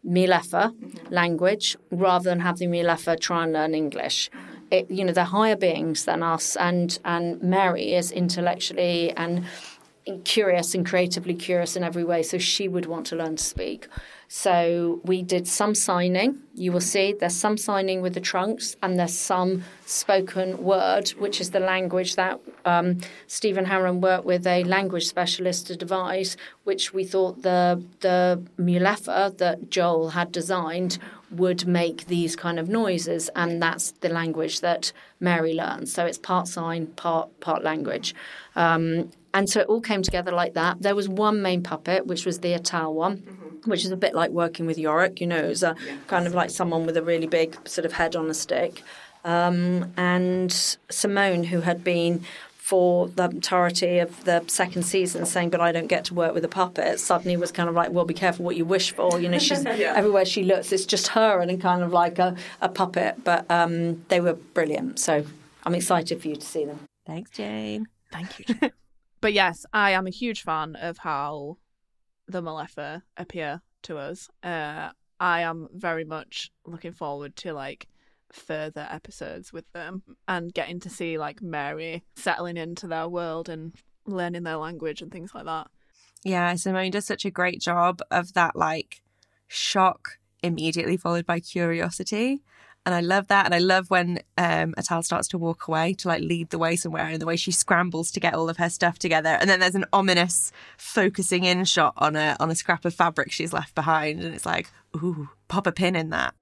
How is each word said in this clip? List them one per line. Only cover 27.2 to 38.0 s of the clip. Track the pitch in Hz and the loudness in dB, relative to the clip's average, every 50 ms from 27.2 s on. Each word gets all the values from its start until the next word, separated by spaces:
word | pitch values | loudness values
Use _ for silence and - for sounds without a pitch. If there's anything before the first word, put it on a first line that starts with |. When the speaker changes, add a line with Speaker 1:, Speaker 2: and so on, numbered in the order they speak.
| 185 185 180 - - | 2 2 0 -2 0
Speaker 1:
the, | 185 180 180 180 175 175 180 180 - - _ | 2 4 6 6 4 4 2 -2 -10 -12 _
the | - 185 180 180 180 180 180 180 180 - _ | 2 2 4 4 4 4 2 0 -2 -10 _
Mulefa | - 180 180 175 175 180 196 214 214 - - - 180 196 196 190 | 0 2 4 4 4 4 4 2 0 -4 -2 0 0 0 0 0
that | 196 185 175 160 170 - - | 0 0 0 0 -2 -6 -2
Joel | - 190 175 175 170 160 165 160 | 0 2 2 4 4 2 0 0
had | 160 175 175 175 | 0 -2 -2 -2
designed | 175 175 156 170 190 185 170 160 165 180 185 180 180 - - - - - - _ | -2 -6 -2 -2 -2 -2 -2 -2 -2 -2 -2 -2 -4 -6 -10 -16 -18 -20 -20 _
would | 180 170 185 180 180 175 180 | -2 2 2 2 2 0 2
make | 180 175 175 170 170 165 - - | 2 2 2 2 0 -2 -6 -6
these | - 180 175 170 160 170 | -2 0 0 0 0 -2
kind | - - 170 170 | -4 -4 -4 -2
of | 165 165 175 | -2 -2 0
noises, | 214 226 226 196 180 165 170 165 170 165 160 - - | 0 0 2 0 0 -2 0 -2 -2 -2 -2 -4 -2
and | 180 170 170 170 165 | -2 -2 0 0 0
that's | 170 165 - - - - - _ | 0 0 0 -2 -6 -6 -6 _
the | - 170 | -2 -2
language | 170 165 165 165 156 160 160 165 - - | 0 0 -2 -2 -2 -2 -2 -2 -2 -2
that | - 175 170 160 - - - - - - _ _ | 0 0 0 0 -2 -6 -8 -10 -20 -20 _ _
Mary | 180 180 175 170 160 165 160 | 0 2 2 2 2 0 0
learns. | 165 160 - - - 160 165 - | -2 -2 -4 -4 -6 -6 -6 -2
So | - 170 | 0 0
it's | 165 160 | -2 -2
part | - - - 185 185 180 | -6 -2 0 0 0 0
sign, | 180 - 175 165 165 165 170 165 | -2 -6 -6 -4 -4 -2 -4 -4
part, | 156 - - - 175 165 160 - - _ _ | -6 -8 -6 -2 0 0 0 0 -2 _ _
part | - 175 156 - - | -2 -2 -2 0 0
language. | 156 156 156 147 - - - | -2 -2 -2 -4 -4 -4 -4